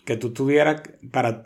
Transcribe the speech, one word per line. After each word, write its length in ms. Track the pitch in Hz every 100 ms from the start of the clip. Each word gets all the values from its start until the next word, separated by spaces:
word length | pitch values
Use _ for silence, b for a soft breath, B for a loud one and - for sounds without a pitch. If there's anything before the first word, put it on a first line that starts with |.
que 140 | - 113
tú 160 | 120
tuvieras, 500 | 117 135 147 151 151 - - 123
para, 320 | 131 120 117